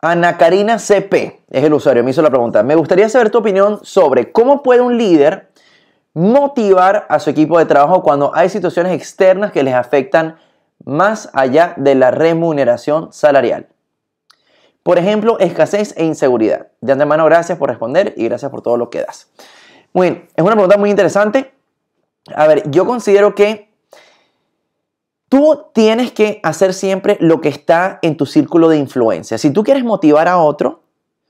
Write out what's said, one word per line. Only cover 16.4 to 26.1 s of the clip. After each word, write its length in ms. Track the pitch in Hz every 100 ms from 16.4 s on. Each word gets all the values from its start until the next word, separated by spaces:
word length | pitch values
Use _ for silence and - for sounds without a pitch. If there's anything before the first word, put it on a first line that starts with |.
| 107 - - _
De 100 | 117
antemano, 340 | 135 147 151 160
gracias 300 | 165 165 170
por 120 | 139
responder 460 | 117 117 147 202 -
y 80 |
gracias 260 | 113 120 139
por 120 | 117
todo 140 | 113 120
lo 140 | 117
que 120 | -
das". 280 | - - _ _ - - - _ _
Muy 180 | 185 180
bien, 180 | - -
es 80 | -
una 120 | 170
pregunta 220 | 220 185 202
muy 140 | 208
interesante. 640 | 202 180 202 208 269 269 _ _ _ _ _ _ _ _
A 140 | - 156
ver, 200 | 151 151
yo 160 | 147
considero 520 | 185 240 214 202 208 202
que 360 | 202 214 - _ _ _ _ _ _ _ _ _ _ _ _ _ _ _ _
tú 380 | 269 302 294 -
tienes 380 | - 220 226 247